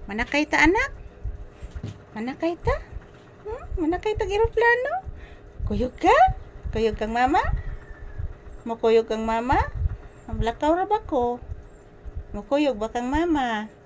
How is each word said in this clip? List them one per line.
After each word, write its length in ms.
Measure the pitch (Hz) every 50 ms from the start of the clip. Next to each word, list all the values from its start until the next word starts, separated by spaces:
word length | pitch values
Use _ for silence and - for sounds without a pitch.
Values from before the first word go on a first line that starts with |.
| - -
Manakay 320 | 196 220 240 - - 285 302
ta, 200 | 302 330 277 294
anak? 240 | 320 381 453 539 554 - - - - - - - - - - - - - - - - - - - - - - - - - 214
Manakay 400 | 226 247 302 - 330 330 349 -
ta? 160 | - 466 554 640 - - - - - - - - - - - - -
Hmm? 200 | 415 453 571 679 679 - 381
Manakay 360 | 311 302 359 359 - 427 427 427
ta 80 | 440
eroplano? 840 | 370 403 415 453 453 - 440 453 466 480 494 508 571 679 762 - - - - - - - - - - - - - -
Kuyog 240 | 208 202 240 254 - -
ka? 160 | - 359 494 605 740 - - - - - - - - -
Kuyog 240 | - 220 226 220 214
kang 160 | - 214 214
mama? 320 | 226 240 254 262 320 403 539 659 - - - - - - - - - - - - - - - - - - - - - - -
Mukuyog 400 | 233 226 226 - 226 226 226 226
kang 240 | - 220 214 220 226
mama? 320 | 220 233 240 254 302 392 554 571 - - - - - - - - - - -
Mablakaw 480 | - 226 220 226 226 233 - 294 302
ra 160 | 330 359 381 403
ba 160 | 415 440 427
ko? 320 | - 320 254 240 240 247 247 - - - - - - - - - - - - - - - - - -
Mukuyog 480 | - 202 208 - 277 294 302 277 240 202
ba 80 | 220 220
kang 240 | - 240 247 254
mama? 560 | 277 311 349 349 311 294 254 240 226 214 214 208 - - -